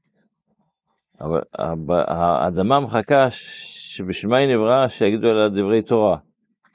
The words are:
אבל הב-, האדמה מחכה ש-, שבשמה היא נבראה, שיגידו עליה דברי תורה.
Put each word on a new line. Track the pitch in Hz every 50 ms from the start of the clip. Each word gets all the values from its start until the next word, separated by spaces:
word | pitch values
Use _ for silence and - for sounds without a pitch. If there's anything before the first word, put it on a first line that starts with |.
| _ _ _ _ _ _ _ _ _ _ _ _ _ _ _ _ _ _ _ _ _ _ _ _
אבל | - 78 82 78 - - _
הב-, | - - 80 82 82 80 71
האדמה | 87 85 - - 80 85 85 85 82 62 67 92 87 87 95 110 135 143
מחכה | 139 110 120 117 104 - 147 139 135 127
ש-, | - - - - - - - - - - - - -
שבשמה | - 98 90 90 - - 104 120
היא | 131 139 139 127
נבראה, | 113 107 113 123 135 135 120
שיגידו | - - 113 101 107 110 107 117
עליה | 110 107 107 107
דברי | 98 98 101 98 110 113
תורה. | 107 - 120 113 107 101 87 76 - _ _ _ _ _ _ _ _ _ _